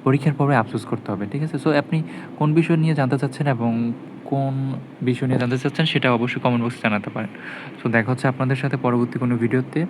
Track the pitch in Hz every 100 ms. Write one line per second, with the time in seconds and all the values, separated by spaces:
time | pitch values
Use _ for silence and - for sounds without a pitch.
0 | - 135 156 139 139 131 107 113 - 113
1 | - 101 98 143 156 147 156 147 143 160
2 | 156 - - - 151 156 160 165 156 147
3 | 131 135 139 - 143 123 117 117 117 117
4 | - - - 139 135 135 135 131 - -
5 | 123 123 131 127 123 127 139 - 160 143
6 | 127 120 123 - 127 123 117 117 117 104
7 | 101 110 107 - - - - - 123 113
8 | 110 127 139 127 131 131 139 127 127 120
9 | 120 117 123 120 117 127 131 - 175